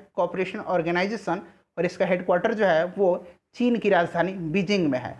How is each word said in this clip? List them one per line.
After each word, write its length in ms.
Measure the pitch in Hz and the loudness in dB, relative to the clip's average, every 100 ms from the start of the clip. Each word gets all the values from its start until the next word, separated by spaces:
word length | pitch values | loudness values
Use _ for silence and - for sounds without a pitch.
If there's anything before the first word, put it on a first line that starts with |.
| - | -8
कोऑपरेशन 460 | - 175 180 185 214 | -4 -2 -2 -6 -6
ऑर्गेनाइजेशन, 840 | - 180 165 175 196 220 - 175 - - _ - | -2 -2 0 0 -2 -4 -4 -6 -8 -20 _ -4
और 80 | 175 | -4
इसका 200 | - 180 | 0 0
हेडक्वार्टर 480 | 180 185 175 220 | 0 2 2 2
जो 120 | 220 196 | 2 2
है 200 | 160 180 | 2 0
वो 380 | 190 190 180 - - _ - | 2 2 2 -4 -20 _ -2
चीन 220 | 240 233 | 0 2
की 120 | 208 | 2
राजधानी 420 | 180 170 170 170 | 2 2 0 -2
बीजिंग 560 | 190 160 180 185 202 156 | -2 -2 -2 0 0 2
में 100 | 127 | -2
है। 160 | 120 - | -4 -12